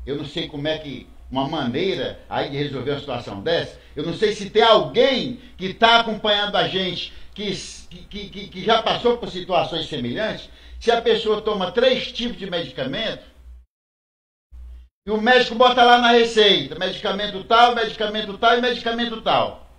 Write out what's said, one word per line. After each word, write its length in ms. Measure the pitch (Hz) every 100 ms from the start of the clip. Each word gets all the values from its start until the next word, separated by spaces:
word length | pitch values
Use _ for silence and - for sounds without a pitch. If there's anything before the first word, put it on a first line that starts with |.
eu 120 | - 143
não 100 | 143
sei 220 | 165 165
como 200 | 147 147
é 120 | 156
que, 280 | 147 131 - - -
uma 180 | 127 139
maneira 720 | 160 127 123 190 165 113 101 -
aí 220 | 110 147
de 80 | 139
resolver 320 | 147 135 123
uma 100 | 143
situação 400 | 113 123 117 101
dessa, 400 | 101 165 143 - - -
eu 80 |
não 120 | 156 165
sei 180 | 214
se 160 | 208 202
tem 140 | 208
alguém 760 | 233 214 147 180 277 254 151 - - -
que 200 | 185 -
tá 240 | 226 233
acompanhando 560 | 226 214 214 208 202 190
a 120 | 170
gente, 460 | 180 185 120 - - - -
que, 200 | 202 - - - - 175 -
que, 200 | 196 202
que, 180 | 180 202
que 160 | 185
já 180 | 190 226
passou 380 | 220 175 240 240
por 100 | 190
situações 580 | 185 170 175 156 170 160
semelhantes, 640 | 147 120 143 214 - - - - -
se 100 | -
a 120 | 233
pessoa 360 | 233 220 214 208
toma 320 | 214 208 180
três 400 | 233 262 254 -
tipos 240 | - 233 202
de 140 | 190
medicamento, 760 | 175 165 - 131 185 220 156 - _ - - _ _ _ _ _ _ _ _ _ - - - - _ -
e 60 |
o 100 | 214
médico 320 | 220 254 240
bota 300 | 226 247 247
lá 160 | 240 240
na 100 | 240
receita, 680 | 240 226 226 208 170 135 156
medicamento 640 | 180 180 208 196 208 185
tal, 320 | 190 233 240 233
medicamento 600 | 220 175 214 214 208 190
tal 180 | 233 240
e 40 |
medicamento 600 | 247 240 233 233 240 226
tal. 480 | 196 139 117 - -